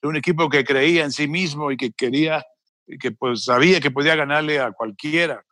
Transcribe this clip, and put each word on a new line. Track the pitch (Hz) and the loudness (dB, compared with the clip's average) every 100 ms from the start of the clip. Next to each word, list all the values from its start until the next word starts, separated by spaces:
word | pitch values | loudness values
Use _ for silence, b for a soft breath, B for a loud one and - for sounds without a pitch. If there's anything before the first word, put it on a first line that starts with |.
era | 147 | -2
un | 156 | -2
equipo | 139 165 160 | 0 2 2
que | 143 | 2
creía | 127 135 151 170 | 2 2 4 4
en | 147 | 0
sí | 127 147 | -2 -4
mismo | 170 180 147 147 | -2 -2 -2 -4
y | 127 | -4
que | - | -6
quería, | - 123 135 156 156 - _ _ _ _ | -4 -2 0 0 0 -6 _ _ _ _
y | - | -8
que, | 123 | -8
pues, | 110 127 117 | -4 -4 -4
sabía | - 123 165 185 | 0 4 4 4
que | 139 | 2
podía | 131 147 160 | 0 0 0
ganarle | 143 147 151 151 | 0 -2 0 -2
a | 123 | -2
cualquiera. | 101 113 101 147 160 170 117 _ | -4 -8 -6 -4 0 -2 -4 _